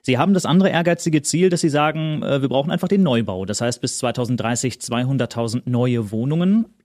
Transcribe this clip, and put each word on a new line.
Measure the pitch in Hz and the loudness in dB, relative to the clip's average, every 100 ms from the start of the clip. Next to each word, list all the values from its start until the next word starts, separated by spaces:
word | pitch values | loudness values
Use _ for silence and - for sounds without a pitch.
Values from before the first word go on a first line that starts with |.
Sie | - 123 | -2 0
haben | 170 | 4
das | 190 - | 2 4
andere | 170 190 | 4 4
ehrgeizige | 165 170 165 - 156 | 2 2 0 0 0
Ziel, | - 160 185 | 0 2 2
dass | 175 | 2
Sie | 170 | 0
sagen, | 143 151 156 156 151 | 2 0 0 -4 -4
äh, | - 139 | -2 0
wir | 131 | 0
brauchen | 131 147 | 0 0
einfach | 175 180 | -2 0
den | 202 | 2
Neubau. | 180 120 104 92 | 4 2 0 -4
Das | 95 104 | -6 -2
heißt, | 120 120 | -2 -2
bis | 127 - | -6 -4
zweitausenddreißig | 123 117 120 120 120 120 131 - | -4 -2 -2 -2 -2 -2 -4 -6
zweihunderttausend | - 120 127 135 120 117 117 120 127 | -6 -2 0 -2 -2 -4 -4 -4 -2
neue | 123 127 120 104 | 0 2 0 -2
Wohnungen | 110 127 160 180 214 220 _ | -2 -2 0 2 2 0 _